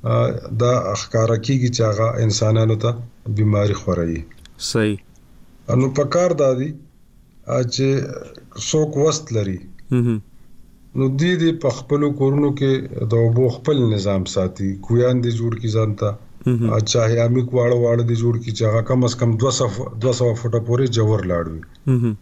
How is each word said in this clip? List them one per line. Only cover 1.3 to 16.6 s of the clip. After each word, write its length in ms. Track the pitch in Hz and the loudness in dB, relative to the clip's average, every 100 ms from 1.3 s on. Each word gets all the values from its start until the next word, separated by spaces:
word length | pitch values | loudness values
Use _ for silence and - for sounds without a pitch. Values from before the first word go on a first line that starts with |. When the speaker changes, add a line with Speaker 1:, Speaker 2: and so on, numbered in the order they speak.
| 113 | 0
Speaker 1:
کیږي 320 | 110 135 123 | 0 0 0
چې 120 | 113 | 0
هغه 420 | 113 101 113 117 | 0 2 0 0
انسانانو 540 | 113 104 107 110 113 110 | 0 2 2 2 2 2
ته 180 | 117 117 - - 117 | 0 -4 -10 -14 -6
بیماري 440 | 104 107 104 101 | 0 2 2 2
خوروي. 500 | 101 - 87 85 80 78 - - - | 0 -2 -2 -2 -4 -8 -16 -20 -12
Speaker 2:
صحیح. 380 | - 120 107 101 - - - - - - - | -4 0 0 -2 -10 -20 -20 -20 -20 -20 -2
Speaker 1:
نو 160 | 123 131 | 0 2
په 140 | - | 0
کار 260 | 143 175 180 | 0 2 2
دا 220 | 156 139 | 4 2
دی، 200 | 127 143 151 - _ - - - - - | 2 -2 -8 -18 _ -20 -20 -20 -20 -4
آ، 140 | 127 | -2
چې 260 | 123 - 135 135 139 - - - - - - | -2 0 0 0 -2 -10 -14 -20 -20 -12 -2
څوک 260 | 156 151 139 | 0 0 2
وست 360 | 156 156 - | 2 0 -4
لري، 260 | 113 98 90 - - - | -4 -2 -6 -10 -20 -4
Speaker 2:
مهم. 320 | 127 120 110 - - - - - - - 127 | 0 0 -2 -6 -20 -20 -20 -20 -20 -10 -2
Speaker 1:
نو 120 | 135 | -2
دوی 280 | 135 170 175 | 0 0 2
دې 240 | 165 160 | 0 0
په 60 | 135 | -2
خپلو 440 | - - 147 147 | -4 -2 0 0
کورونو 420 | 143 135 143 147 | 2 2 2 0
کې 500 | 139 135 135 - - | 0 0 0 -2 -6
د 100 | 110 | 0
اوبو 340 | 117 113 117 127 | 2 4 4 2
خپل 280 | 120 - 143 120 | 0 0 2 2
نظام 300 | 104 98 98 | 2 0 -2
ساتي. 520 | 92 - 92 - 98 98 | -2 -2 -2 -2 -4 -4
کویان 420 | 95 117 123 127 | 0 2 4 2
دې 80 | 120 | 0
جوړ 220 | 113 117 110 | -2 -4 -4
کړي 100 | 117 | -2
ځان 260 | 107 110 | 0 0
ته. 160 | 104 104 104 - - - | 0 -4 -4 -14 -6 -2
Speaker 2:
مهم. 260 | 123 | 0